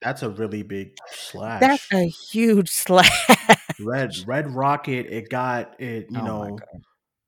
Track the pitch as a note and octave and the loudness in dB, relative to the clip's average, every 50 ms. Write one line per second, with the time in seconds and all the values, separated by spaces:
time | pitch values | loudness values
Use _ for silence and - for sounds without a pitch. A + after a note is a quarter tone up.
0 | - A#2+ C3+ - C3+ A2+ G2 G#2 A2 G#2 G#2+ G#2 G2+ - G2 G2 G2 G2 - - | -8 -6 -6 -6 -6 -8 -6 -6 -6 -6 -6 -8 -8 -8 -8 -10 -10 -10 -14 -20
1 | - - - - - - - - G#3 A3+ A3+ A#3+ B3+ C4+ C#4+ C#4 - - G3+ F#3+ | -20 -18 -16 -16 -14 -14 -12 -10 -10 -8 -2 2 2 2 2 0 -2 -2 0 0
2 | F3 E3 - - - - - A3 A#3 A3+ G#3+ G3+ F#3 - - - - - F3+ F#3 | 2 0 -2 -6 -12 -6 -2 2 4 4 4 4 4 2 -2 -4 0 4 6 6
3 | F3 - - - - - A#3+ - - - A3 - - - E3 - G#2 A2 B2 C3+ | 6 6 4 2 4 6 6 6 8 6 6 6 4 -2 -12 -10 -6 -4 -2 -2
4 | C3 A2 E2+ F2+ F#2 G#2 B2 D3 D3+ C#3+ B2+ C3 C3+ C#3 C#3+ C#3+ - C#3+ C3 B2 | -2 -4 -6 -8 -6 -4 -4 -4 -4 -4 -2 0 2 2 2 2 0 -4 -4 -4
5 | - - G#2 A2+ G#2+ - B2+ B2+ B2+ B2+ B2 A#2+ A2+ - - - B2+ B2 A2+ A2 | -4 -6 -8 -10 -8 -6 -4 -4 -2 -2 -2 -4 -6 -8 -12 -12 -10 -8 -8 -8
6 | G2 - A#2+ B2 A#2 A2+ A2 G#2 G#2 G#2 G2+ G#2 - - - - - _ _ _ | -10 -8 -8 -6 -6 -4 -6 -6 -6 -8 -10 -12 -14 -18 -20 -20 -20 _ _ _
7 | _ _ _ _ _ | _ _ _ _ _